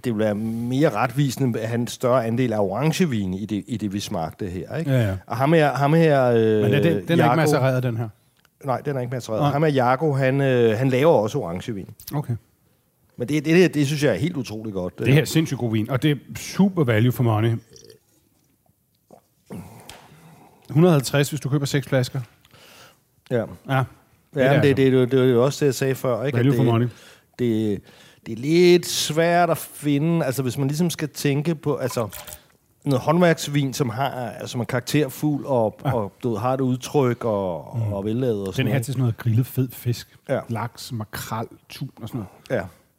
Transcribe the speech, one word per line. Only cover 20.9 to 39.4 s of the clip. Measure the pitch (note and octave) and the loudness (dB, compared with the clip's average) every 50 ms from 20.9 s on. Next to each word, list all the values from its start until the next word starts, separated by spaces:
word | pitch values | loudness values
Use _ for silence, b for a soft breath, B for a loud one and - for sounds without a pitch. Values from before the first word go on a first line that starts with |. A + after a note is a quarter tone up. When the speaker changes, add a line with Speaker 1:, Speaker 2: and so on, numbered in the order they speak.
Speaker 2:
og | E3 | 6
halvtreds, | C#3+ C3 - - C#3+ C#3+ - | 4 2 0 0 0 0 0
hvis | - C#3 | -2 -6
du | - C3+ | -4 -2
køber | C3 D3 C#3+ | -2 -2 -2
seks | C3 - D3 B2+ - | -2 -2 -4 -2 0
flasker. | - C3 B2 - - C#3 A#2+ - _ _ _ B B B B B B B B B B B B _ _ _ _ - | 0 0 0 -2 -4 -10 -10 -10 _ _ _ B B B B B B B B B B B B _ _ _ _ -4
Speaker 1:
Ja. | C3 | -2
Speaker 2:
Ja. | A#2+ G#2+ - F#2 - _ - | -2 -2 -4 -8 -16 _ -2
Speaker 1:
Ja, | C3+ C3 C3 - - _ _ _ _ _ _ _ - | 0 0 0 -2 -8 _ _ _ _ _ _ _ -2
Speaker 2:
Det | D3 C3 | 0 2
er | C3 | 4
Speaker 1:
men | C#3+ D3+ | 4 4
det, | D3 C#3+ | 4 4
Speaker 2:
altså | C3+ C3 | 4 4
Speaker 1:
det, | C3+ C3 | 4 4
det, | B2+ C3 B2+ A#2+ | 6 4 4 4
det | C3 C3 | 4 2
er | B2+ | 4
jo | C3 B2 A#2 B2 | 4 4 4 4
også | C#3+ C#3 - | 2 0 0
det, | D3+ | 0
jeg | C#3+ B2 | 0 0
sagde | - C3+ C3 C3 | 0 -2 -2 -2
før, | A#2+ - C3+ A#2+ G#2 A#2+ | -2 -2 -2 -2 -2 -2
ikke? | C#3+ D3 A#2+ | -2 -2 2
At | A#2+ | 2
Speaker 2:
value | C#3+ C3+ | 2 2
for | A#2 - | 2 2
Speaker 1:
det, | A#2 | 2
Speaker 2:
money. | A#2 A#2 B2 A#2+ B B B B B B B B _ - | 2 2 0 -2 B B B B B B B B _ -4
Speaker 1:
det, | B2 A#2+ A2 G#2+ A2 G#2+ G2+ D#2 B B B B B B B B _ | -2 0 0 0 0 -2 -2 -4 B B B B B B B B _
det | - | -14
er | A2+ | -12
lidt | G#2+ B2 D3 D#3+ E3+ F3+ F3 F3 F3 E3+ | -8 -4 0 4 4 6 6 6 4 2
svært | - - - - - D3+ D#3 E3 E3+ E3+ E3+ F3 E3 | -2 -6 -4 -4 -2 0 0 2 2 4 2 2 2
at | D#3+ - | 0 -2
finde, | - - - - - D3 C#3+ C#3+ D3+ E3 E3+ E3 D3+ | -4 -14 -16 -6 -2 -2 0 0 0 0 0 0 0
altså, | C3 B2 C3+ | -2 -2 -2
hvis | C3+ B2+ A2+ C#3 | -4 -4 -2 -2
man | C#3 C3+ | -2 -2
ligesom | D3 D3+ F3 E3+ | 0 0 -2 -2
skal | - - D#3+ C#3 | -2 -4 -8 -8
tænke | _ - - D3 C#3 C#3+ D3 E3+ E3+ | _ -4 -2 0 0 0 -2 -2 -4
på, | C#3+ - D3 C#3 | -4 -2 -4 -4
altså, | - C3 A#2+ - B2 A2+ G2 - - B B B B B B _ _ _ _ _ _ _ | -2 -4 -4 -4 -4 -6 -6 -8 -14 B B B B B B _ _ _ _ _ _ _
noget | D3 C#3 B2 | 0 0 0
håndværksvin, | - D3+ D3+ F3 F3+ E3+ E3 - - - C#3+ D3 C#3 C3+ A#2 | 2 2 2 4 6 4 4 2 -2 -2 0 0 0 0 -2
som | - D3 A#2+ | -2 -4 -2
har, | G#2 A2+ C#3 C3 - B2+ B2 A2 - - - | -2 -4 -4 -4 -4 -6 -8 -8 -8 -10 -12
som | G#2 - B2+ | -8 -6 -6
er | A2+ | -4
karakterfuld | - - B2 A2+ - - D3 D3 C3 - - - D3+ D3 C3+ A2 | -2 -4 -4 -4 0 0 0 0 0 -4 -4 -2 -2 -2 -2 -2
og, | C#3+ C3+ A#2+ A2+ G#2+ - - - | -2 0 2 2 0 -2 -4 -4
Speaker 2:
Ja. | C#3+ C3 | -2 -2
Speaker 1:
og, | A#2+ G#2 F#2+ _ _ | -2 -2 -4 _ _
du | - B2 | -4 -4
ved, | A2+ G2 | -2 -2
har | G#2+ B2+ C3 | -2 -2 0
et | C3 | 0
udtryk | C3+ B2+ B2+ B2+ - - - D3 C3 B2 A#2+ - - | 0 0 -2 -2 -6 -2 0 2 2 2 0 -2 -2
og, | A#2+ G#2+ G2+ G2 F#2 E2+ D#2 C2+ - - A#2+ A2 | -2 -2 -2 -2 -4 -6 -6 -10 -8 -6 -4 -4
Speaker 2:
Mm. | G#2 | -4
Speaker 1:
og | G2+ G2 G2 | -4 -4 -4
vellavet | G#2+ A2 B2 C3+ B2 A2+ G2+ G2 F#2+ | -4 -4 -2 -2 -2 -2 -2 -4 -6
og | F#2 | -4
sådan | |
Speaker 2:
Den | - B2+ | -2 -2
her | A2 A2 | 0 0
Speaker 1:
noget. | C#3 A2+ | -2 -2
Speaker 2:
til | - C3 | -4 -4
sådan | B2 | -2
noget | C3 A#2+ A2 | -2 -2 -2
grillet | - - B2 A2 A#2 | -2 -2 0 0 0